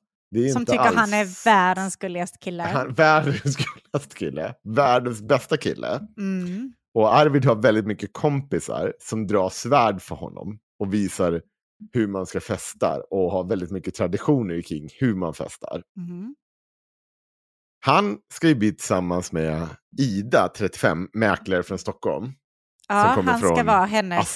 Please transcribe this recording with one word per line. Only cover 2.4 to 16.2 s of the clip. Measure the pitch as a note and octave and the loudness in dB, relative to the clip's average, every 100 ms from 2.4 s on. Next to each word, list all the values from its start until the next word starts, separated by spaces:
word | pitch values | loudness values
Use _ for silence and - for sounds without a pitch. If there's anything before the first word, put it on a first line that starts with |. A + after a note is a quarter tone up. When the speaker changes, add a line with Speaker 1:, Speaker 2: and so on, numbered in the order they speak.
| - F3 | -10 -6
Speaker 1:
Han, | E3+ C#3 B2+ | -4 -2 -2
världens | B2 D#3 D#3 C#3+ C3 C#3 C3+ | 4 6 6 4 0 -2 -2
gulligaste | - - _ D3 - - | -4 -8 _ -8 -8 -8
kille. | E2+ C#2 E2+ B2+ | -8 -6 -8 -10
Världens | - A2 C#3 B2 B2 A2 | -4 2 4 4 0 -4
bästa | G#2+ C3+ - D#3 | 0 0 0 -4
kille. | - - A#1 A2+ G#3+ - | -2 -4 -4 -6 -8 -8
Speaker 2:
Mm. | G3 F#3+ F3+ F#3 C4 - _ | -6 -6 -6 -8 -10 -14 _
Speaker 1:
Och | A#2 A2 B2 | 0 4 6
Arvid | D3+ C#3 B2+ | 6 4 4
har | A2 | 4
väldigt | A#2 G#2+ G#2+ | 4 2 0
mycket | G2+ G2+ | -4 -8
kompisar | - D3+ C#3+ C#3 - - A1 F2+ - | -4 -2 0 -2 -6 -4 -4 -4 -6
som | - A2 G2+ | -8 -6 0
drar | G2+ F#2 | 0 0
svärd | - A#2 C#3 A#2 G2 | -4 0 2 2 0
för | - E2 | -8 -12
honom | - - F2+ G#2+ _ - | -12 -12 -14 -14 _ -8
och | G2+ | -2
visar | G#2 G2 - F2+ E2+ - _ _ _ G#3+ | 0 -2 0 0 0 -6 _ _ _ -6
hur | B2 G#2+ | -2 -2
man | G2 F#2 | -2 -6
ska | F#2+ | -6
festa | - G2+ - - F#2 D2+ - | -6 -6 -8 -4 -2 -2 -4
och | G2 F2+ | 0 0
har | F#2+ | 0
väldigt | F2+ G2+ F2 | -2 -4 -4
mycket | F#2 F2+ - | -8 -8 -4
traditioner | F#2+ F#2 - C#3+ G#2 E2+ | -2 0 2 2 0 -4
kring | - D#2 D2+ - | -6 -10 -10 -4
hur | B2+ G2 | -2 -2
man | F2 | -4
festar. | D#2+ - - - F2 - - | -6 -10 -12 -12 -12 -12 -14
Speaker 2:
Mm. | F3 F3 | -14 -12